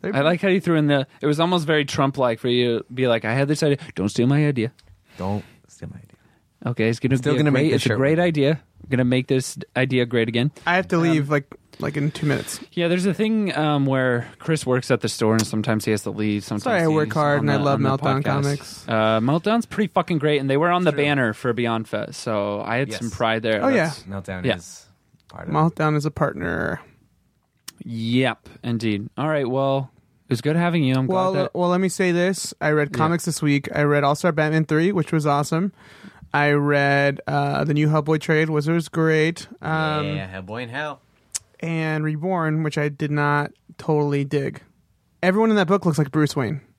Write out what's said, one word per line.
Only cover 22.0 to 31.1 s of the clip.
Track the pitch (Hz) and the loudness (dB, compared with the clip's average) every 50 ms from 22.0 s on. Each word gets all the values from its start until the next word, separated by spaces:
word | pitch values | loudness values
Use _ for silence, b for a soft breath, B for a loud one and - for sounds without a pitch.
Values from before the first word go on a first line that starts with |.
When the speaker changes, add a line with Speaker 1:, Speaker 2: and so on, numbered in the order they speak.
| 110 - - - | -6 -8 -10 -10
Speaker 2:
so | - 123 110 104 101 101 104 101 - | -6 -4 -2 -2 -2 -2 -4 -4 -4
I | - 113 123 | -2 -2 -2
had | 139 131 | -2 -2
Speaker 3:
Yes. | - - | -4 -8
Speaker 2:
some | 120 117 | -8 -8
pride | - - 123 113 110 113 110 | -4 -2 0 0 0 0 0
there. | 113 110 104 - | 0 0 2 2
Speaker 1:
Oh, | 269 | 2
yeah. | 269 220 156 165 | 2 2 0 0
Speaker 2:
That's | 139 - - | -4 -8 -12
Speaker 3:
Meltdown | 92 98 98 95 - 95 92 90 | -12 -12 -10 -8 -8 -10 -4 -2
Speaker 2:
yeah. | 127 147 170 | -2 -2 -2
Speaker 3:
is | - - - - - _ _ _ _ _ _ _ _ _ | -4 -16 -20 -20 -20 _ _ _ _ _ _ _ _ _
part | - - - 170 | -18 -14 -8 -2
of | 156 | 0
it. | 151 | 2
Speaker 1:
Meltdown | 156 170 165 - 156 151 151 | 2 2 2 0 0 0 0
is | 151 143 | 0 -2
a | 151 | -2
partner. | 143 - 156 135 - - 82 87 85 85 87 - 90 - B B B B B _ _ _ _ _ _ _ _ _ _ _ _ - - _ - | -2 0 -2 -2 -2 -4 -6 -4 -4 -2 -2 -4 -4 -6 B B B B B _ _ _ _ _ _ _ _ _ _ _ _ -20 -20 _ -14
Speaker 2:
Yep, | - 117 113 113 113 120 127 131 123 110 _ _ - - - - | -10 -8 -6 -4 0 0 2 2 0 -2 _ _ -20 -20 -10 -6
indeed. | 123 117 113 113 113 104 101 104 - _ - | -4 -4 -2 0 -2 -2 -2 -4 -8 _ -6
All | 131 156 | -4 -2
right, | 156 147 139 117 | -2 -2 -2 -2
well, | 127 135 135 135 135 135 135 131 _ _ _ _ _ _ _ _ | -2 0 0 0 0 -2 -2 -6 _ _ _ _ _ _ _ _
it | 127 | -4
was | 113 | -2
good | - 147 156 170 | 0 0 0 2
having | 170 175 170 175 151 | 0 2 2 2 2
you. | 131 131 | 2 2
I'm | 131 131 | 2 0
Speaker 1:
Well, | 127 | 0